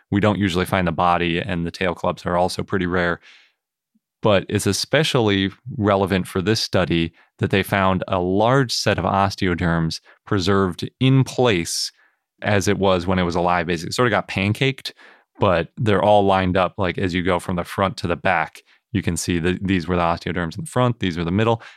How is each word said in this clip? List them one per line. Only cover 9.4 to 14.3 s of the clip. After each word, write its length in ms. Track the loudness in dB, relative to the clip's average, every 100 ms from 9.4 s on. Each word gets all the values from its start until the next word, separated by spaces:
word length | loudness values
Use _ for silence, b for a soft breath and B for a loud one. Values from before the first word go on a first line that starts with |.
| -2 0 0 0 0 -4 b b -4
preserved 640 | 0 2 2 2 -2 -10 0
in 240 | 4 4
place 720 | 2 2 2 0 -2 -6 -6 -10 _ _ _ _
as 260 | -2 0 2
it 100 | 2
was 300 | 2 2 2
when 120 | 0
it 40 |
was 120 | 0 0
alive. 320 | 2 2 0
Basically, 220 | -4 -4
it 20 |
sort 140 | -2 0
of 40 |
got 160 | 0
pancaked, 640 | -2